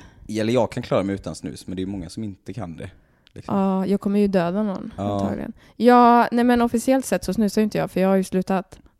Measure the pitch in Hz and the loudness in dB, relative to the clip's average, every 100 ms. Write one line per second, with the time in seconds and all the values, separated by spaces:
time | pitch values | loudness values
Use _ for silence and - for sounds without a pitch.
0 | - - - 107 107 123 104 - - 127 | -16 -18 -8 -4 0 2 0 -4 -2 -2
1 | 95 98 92 80 87 - - 92 92 101 | 0 -4 -8 -10 -10 -12 -10 -6 -6 -8
2 | 82 - 110 95 - 98 87 78 92 - | -10 -10 -10 -12 -14 -12 -12 -12 -14 -16
3 | _ _ _ - - 202 190 190 190 196 | _ _ _ -16 -6 -2 0 -2 -2 -2
4 | 202 202 202 190 170 190 214 185 - - | 0 0 2 2 0 -2 -4 -6 -10 -6
5 | 101 202 202 202 - - - - 233 247 | -4 -2 -2 -4 -10 -14 -18 2 6 8
6 | 240 240 226 240 240 240 233 233 262 262 | 8 6 4 2 2 4 2 0 0 0
7 | 254 180 - 180 208 214 214 170 160 - | 0 -4 -2 0 0 2 0 0 -2 0
8 | 190 196 185 185 185 190 - - - | 2 2 0 -2 -2 -4 -4 -14 -20